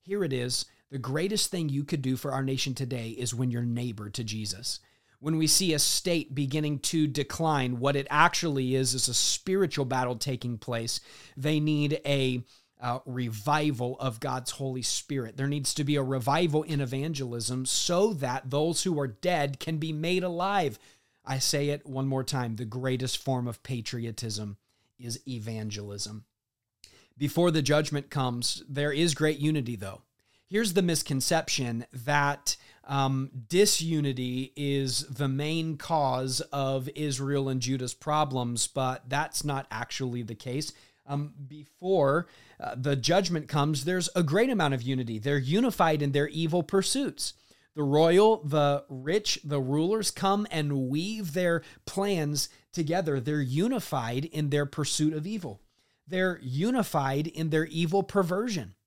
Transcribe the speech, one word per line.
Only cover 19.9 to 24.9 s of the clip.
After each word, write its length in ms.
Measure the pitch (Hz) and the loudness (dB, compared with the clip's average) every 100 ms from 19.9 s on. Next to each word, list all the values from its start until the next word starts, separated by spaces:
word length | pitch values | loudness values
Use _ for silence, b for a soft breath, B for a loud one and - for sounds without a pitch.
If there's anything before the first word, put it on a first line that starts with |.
made 300 | 151 170 185 | -2 0 0
alive. 560 | 180 170 190 202 151 107 b b b b | 0 -2 0 2 0 -4 b b b b
I 160 | - 135 | -6 0
say 300 | - 147 143 | 2 2 0
it 140 | 143 | -2
one 220 | - 131 135 | -6 -4 0
more 180 | 131 | 0
time, 320 | 123 139 120 110 | -2 -2 -2 -4
the 80 | |
greatest 540 | 113 120 131 127 127 - | -6 -4 -2 -2 -2 -4
form 300 | - 127 120 | -2 -2 -2
of 160 | 113 | -6
patriotism 920 | - 127 107 123 117 110 117 104 104 101 _ _ _ | -8 -6 -6 -6 -6 -6 -8 -6 -8 -10 _ _ _